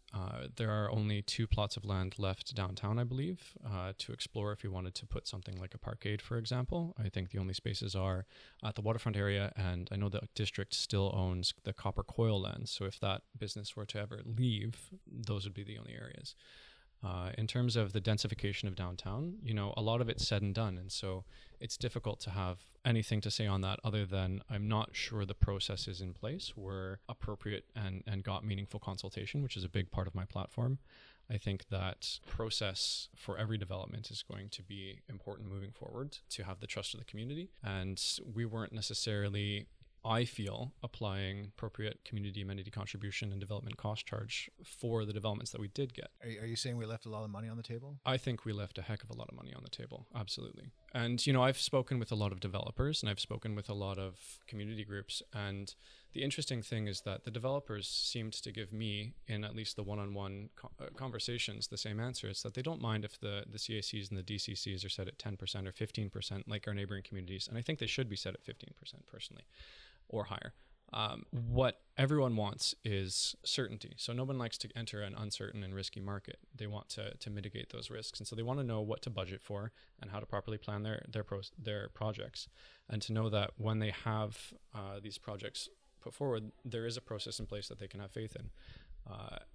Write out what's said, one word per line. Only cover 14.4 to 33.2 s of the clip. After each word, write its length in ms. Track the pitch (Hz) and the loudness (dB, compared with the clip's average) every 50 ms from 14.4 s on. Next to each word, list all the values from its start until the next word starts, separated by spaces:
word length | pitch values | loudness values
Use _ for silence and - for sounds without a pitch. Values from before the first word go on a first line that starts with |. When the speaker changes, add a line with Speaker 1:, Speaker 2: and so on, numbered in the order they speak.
| 127 123 110 104 104 113 113 - - - 185 185 - | 6 6 6 6 2 0 -2 -4 -8 -14 -16 -16 -14
Speaker 1:
those 380 | - - 120 113 107 104 101 95 | -10 -8 -4 0 0 0 0 0
would 100 | 104 90 | -2 -4
be 100 | 98 101 | -6 -6
the 140 | 101 107 110 | -6 -8 -8
only 160 | - - 60 | -8 -8 -8
areas. 400 | - 113 - - - - - - - - - - - - - - - - - - - | -8 -8 -8 -10 -10 -10 -12 -12 -14 -18 -20 -20 -20 -20 -20 -20 -20 -20 -20 -12 -6
Uh, 300 | - 95 90 90 90 95 - - | -2 -2 0 0 0 0 0 0
in 100 | 110 107 | 0 2
terms 300 | - 123 123 123 113 117 | 4 4 4 6 6 4
of 160 | 107 95 95 | 4 4 2
the 80 | 110 | 2
densification 640 | 90 110 107 104 - - 101 - - 101 101 - - | 4 6 4 6 4 2 0 0 0 0 0 2 0
of 100 | 101 90 | -2 0
downtown, 600 | 82 92 90 90 - - 92 101 123 156 175 185 220 | 0 -2 -2 -2 -4 -2 -2 -2 0 0 -2 -4 -4
you 120 | 196 120 110 | -2 0 2
know, 200 | 104 101 101 - - | 2 2 2 2 2
a 40 | |
lot 200 | 107 110 117 120 | 4 4 6 6
of 80 | 120 113 | 4 2
it's 180 | - - - - | 2 2 2 4
said 140 | 110 101 | 4 4
and 120 | 104 101 95 | 4 4 4
done. 240 | 117 113 101 92 87 | 4 2 2 0 -2
And 140 | 92 95 | -4 -4
so 320 | - - - 95 92 92 92 - - - - - - - | -4 -2 -2 -2 -2 -2 -4 -8 -14 -18 -20 -18 -14 -10
it's 160 | 117 117 - - | -6 -6 -4 -2
difficult 420 | - 117 - 120 - 107 101 - | -2 -2 -2 0 -2 -2 -2 -2
to 80 | - 107 | -4 -2
have 260 | 92 101 92 90 90 90 - - - - _ | 0 2 2 2 0 -2 -8 -16 -20 0 _
anything 380 | 123 117 113 107 - 113 104 | 6 6 6 6 6 4 4
to 100 | - 107 | 4 2
say 160 | - - 110 104 | 2 4 4 4
on 140 | 98 95 | 6 4
that 180 | 95 95 98 - - | 4 2 2 2 2
other 200 | 110 101 107 101 | 2 4 4 2
than 360 | 92 95 95 92 92 95 101 - - | 4 4 4 4 4 2 0 -2 -2
I'm 180 | 110 101 104 107 | 0 2 4 6
not 220 | 110 107 110 - | 6 4 4 2
sure 320 | - - - - 117 107 101 | 0 -2 -2 0 2 0 0
the 100 | 95 92 | 0 6
processes 680 | - - - 98 95 - - 101 92 - 101 95 90 | 8 8 8 8 2 0 0 0 -2 -2 -4 -4 -4
in 120 | 95 92 85 | -4 -6 -6
place 440 | - - 113 151 190 - - - 110 | -4 -4 -4 -4 -2 -4 -6 -6 -6
were 420 | 95 95 95 95 95 95 95 98 - - | -4 -4 -2 -2 -2 -4 -6 -6 -6 -8
appropriate 560 | 117 - - - 104 - - 104 104 - - - - | -6 -4 -2 -2 -2 -2 -2 -2 -2 -2 -4 -6 -4
and, 300 | 110 104 95 95 92 - | -2 -2 0 0 -2 -2
and 160 | 107 101 98 | 0 0 0
got 220 | 95 104 98 - - | 2 0 0 0 2
meaningful 380 | 107 101 95 98 - - 107 | 0 0 0 0 -2 -4 -4
consultation, 600 | - 98 95 92 - 95 - 104 101 - - 143 | -2 -2 -4 -2 -4 -4 -4 -4 -4 0 0 0
which 140 | 143 - - | 0 2 0
is 80 | 98 92 | 0 -2
a 60 | 90 | 2
big 220 | - 98 95 - | 2 2 2 4
part 160 | - 95 92 87 | 2 0 0 0
of 80 | 82 | 0
my 100 | 87 90 | -2 -2
platform. 540 | - - 95 95 - - - 113 123 135 135 - - - - - - - - - - | -2 -2 -4 -4 -2 0 2 2 2 2 2 -2 -10 -20 -20 -20 -20 -20 -20 -6 -4
I 60 | 113 101 | -4 0
think 320 | - 104 98 95 - - | 2 0 0 0 0 -2
that 500 | 98 95 92 92 - - - - - - - - | -2 0 0 0 -2 -2 -4 -4 -4 -4 -4 -4
process 800 | - - 113 110 - - 107 98 92 - - - - - - - - | -2 0 0 0 0 2 0 0 0 2 0 0 0 0 -4 -6 -10
for 220 | - | -10